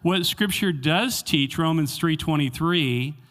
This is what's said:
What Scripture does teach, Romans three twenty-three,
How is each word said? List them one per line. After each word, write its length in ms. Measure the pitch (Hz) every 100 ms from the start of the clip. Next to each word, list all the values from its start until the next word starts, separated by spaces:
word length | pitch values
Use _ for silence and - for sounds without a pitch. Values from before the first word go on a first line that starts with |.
What 240 | 170 185
Scripture 480 | 170 - 208 - 202
does 500 | 151 139 165 247 -
teach, 360 | - 156 139 -
Romans 400 | 160 160 147 -
three 180 | 170 156
twenty-three, 960 | - 156 139 127 160 175 139 123 131 151 -